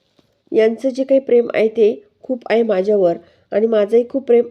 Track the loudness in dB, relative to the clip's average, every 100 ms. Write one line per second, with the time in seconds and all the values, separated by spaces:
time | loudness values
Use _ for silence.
0 | _ _ _ _ _ 0 0 0 -6 -4
1 | 0 0 2 0 0 -2 -2 2 0 0
2 | -12 _ -10 -10 -2 -2 0 -2 0 2
3 | 0 -2 -10 _ _ -2 0 0 2 0
4 | 0 -4 0 0 2